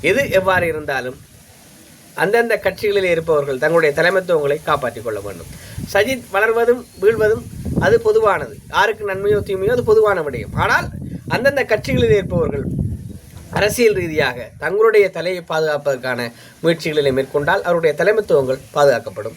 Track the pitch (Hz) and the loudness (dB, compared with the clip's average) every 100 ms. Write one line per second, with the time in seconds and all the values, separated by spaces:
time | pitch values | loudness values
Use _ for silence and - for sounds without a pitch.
0 | 156 214 262 190 190 180 175 156 151 135 | 0 0 2 0 2 0 0 -4 -4 -6
1 | 123 131 - - - - - - - - | -6 -12 -20 -20 -20 -20 -20 -20 -20 -20
2 | - - 175 233 233 220 190 185 214 202 | -18 -4 0 2 2 0 -2 -2 0 0
3 | 185 165 160 151 143 131 156 165 160 143 | 2 0 2 0 0 -2 2 4 2 2
4 | 170 190 180 170 143 117 - 147 127 110 | 2 2 0 0 0 -2 0 -2 -2 -6
5 | 113 104 101 90 82 - - - - 196 | -8 -8 -8 -12 -14 -18 -16 -12 -4 0
6 | 220 262 - 196 220 226 233 247 - - | 0 -2 -4 -2 0 2 2 0 -2 0
7 | 196 226 214 226 - - - - 165 226 | 0 2 0 0 -6 -10 -6 0 2 2
8 | 226 214 220 175 131 101 - 165 208 214 | 4 2 2 0 -4 -12 -6 0 0 0
9 | 208 190 202 208 196 190 196 247 233 220 | -6 -4 0 0 0 -2 0 0 4 4
10 | 214 190 151 123 101 - 185 277 - - | 4 2 -2 -6 -8 -2 0 0 -2 -10
11 | - - - 185 262 285 240 214 - 254 | -10 -12 -4 0 2 0 0 -2 0 0
12 | 233 214 170 175 160 - - - - - | 4 2 2 -2 -2 -2 -4 -4 -4 -6
13 | - - - - - 170 202 240 233 196 | -10 -16 -18 -20 -8 -2 0 4 2 2
14 | 170 156 135 123 110 - 151 196 220 214 | -2 0 -2 -2 -12 -8 -4 2 4 6
15 | 190 175 165 185 170 160 156 147 147 135 | 2 0 -4 -6 -4 -2 0 0 -2 -2
16 | 127 120 120 - - - 165 165 160 151 | -2 -4 -6 -10 -20 -2 0 0 0 0
17 | 143 131 131 147 147 196 175 170 165 147 | 2 0 0 -2 0 0 0 0 0 2
18 | 175 220 208 156 131 135 - 156 143 117 | 2 2 2 2 2 -4 -4 2 4 4
19 | 113 98 110 | -2 -10 -12